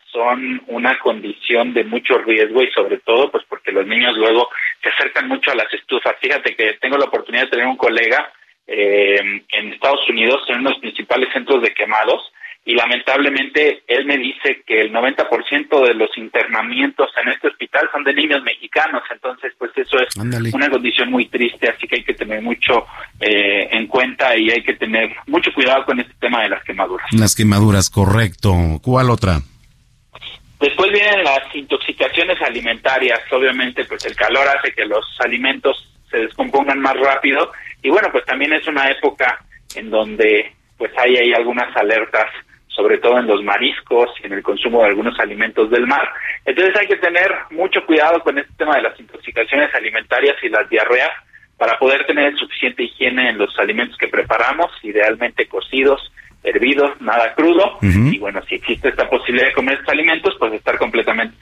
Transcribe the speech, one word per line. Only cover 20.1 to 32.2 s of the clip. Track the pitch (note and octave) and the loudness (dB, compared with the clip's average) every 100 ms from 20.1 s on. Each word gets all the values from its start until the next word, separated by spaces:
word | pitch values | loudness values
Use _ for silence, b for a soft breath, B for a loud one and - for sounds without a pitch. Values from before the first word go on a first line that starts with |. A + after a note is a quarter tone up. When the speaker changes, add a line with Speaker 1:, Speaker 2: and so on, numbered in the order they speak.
| - | -4
Speaker 2:
Ándale. | A2+ A#2+ A#2 | -6 -4 -2
Speaker 1:
una | C3 C#3+ | -2 0
condición | C3 B2 A#2 B2 | 0 0 -2 0
muy | B2+ - | -2 -2
triste, | B2+ A#2+ - A#2+ | -2 -2 -2 -4
así | - - | -2 -4
que | A#2+ | -6
hay | |
que | - | -4
tener | - G#2+ G#2+ | -6 -6 -6
mucho, | A2+ A#2 - A#2+ - B B - | -6 -4 0 0 -2 B B -6
eh, | G#2 G#2 G2+ G2+ - | -2 0 2 0 0
en | A2+ A2 | -4 -2
cuenta | C3 B2+ C3 C3+ A#2 | -2 -2 0 0 2
y | A2 | 2
hay | A#2 | 0
que | B2+ | -2
tener | - A2+ A2+ A2+ - - | -4 -2 -2 -2 -6 -2
mucho | D#3+ - | 0 0
cuidado | - B2+ C3+ - | 0 2 2 2
con | B2 | -4
este | A#2+ - | -4 -6
tema | A#2+ A#2+ | -2 0
de | G#2+ | -2
las | F#2+ | -4
quemaduras. | - F#2+ F#2 F2+ - | -8 -6 -4 -4 0
Speaker 2:
Las | A2 G#2+ | 2 2
quemaduras, | - G#2+ G2+ G#2+ G2+ F#2 | 2 2 4 4 4 2
correcto. | - F#2+ G#2+ A2 - G#2 F2+ E2+ D#2 | 2 2 2 0 0 0 2 2 0
¿Cuál | - B2+ B2+ | 0 2 4
otra? | A#2 F#2+ D#2+ C2+ - _ _ _ _ _ - B B - - | 2 2 0 -2 -14 _ _ _ _ _ -20 B B -16 -2
Speaker 1:
Después | - - G3 | -2 2 2
vienen | G#3 G#3 G3+ | 4 2 2
las | D#3 C3+ - | 2 0 -2
intoxicaciones | D3+ C3+ C#3 - - C3 E3 | -10 -4 -4 -4 -2 -2 0